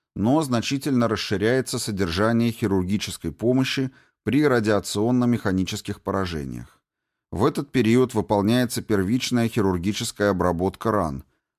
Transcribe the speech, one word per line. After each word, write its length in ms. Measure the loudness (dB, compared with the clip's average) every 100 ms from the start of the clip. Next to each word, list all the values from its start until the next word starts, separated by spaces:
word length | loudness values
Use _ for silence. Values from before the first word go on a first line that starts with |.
| _ -2
но 280 | 2 2
значительно 680 | 2 -2 -2 -4 -2 0 0
расширяется 680 | 0 -2 -2 2 0 -2 -6
содержание 760 | -6 -4 -2 0 2 2 0
хирургической 800 | 0 0 0 0 -2 -4 -8 -8
помощи 580 | -4 0 2 0 -2 -4 -8 _ _ -2
при 200 | 2 4
радиационно-механических 1600 | 4 4 2 0 -2 0 2 2 0 0 0 0 -4 -8 -8
поражениях. 800 | -4 -4 -2 -4 -8 -10 -14 _ _ _ _ _ _
В 160 | 0 0
этот 260 | 0 -2
период 400 | 0 4 4 4
выполняется 720 | 0 0 2 2 2 0 -4
первичная 640 | -2 0 2 0 0 0 0
хирургическая 800 | 0 0 0 -2 -4 -6 -2 0
обработка 640 | 2 2 0 -2 -2 -2
ран, 340 | 0 -2 -4 -12 _ _